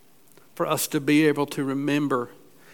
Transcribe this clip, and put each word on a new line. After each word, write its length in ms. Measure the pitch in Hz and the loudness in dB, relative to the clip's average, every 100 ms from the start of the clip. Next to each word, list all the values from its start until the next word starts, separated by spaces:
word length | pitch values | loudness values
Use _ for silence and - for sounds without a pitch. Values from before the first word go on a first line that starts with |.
| - - - - - - | -20 -20 -20 -20 -12 -6
for 100 | 156 | -2
us 220 | 151 - | -2 -2
to 120 | 156 | -2
be 280 | 139 151 156 | 2 4 4
able 180 | 143 143 | 2 -2
to 180 | - | -4
remember 680 | 135 135 143 143 143 127 120 - - - - | -4 -2 0 0 0 -2 -4 -12 -20 -20 -20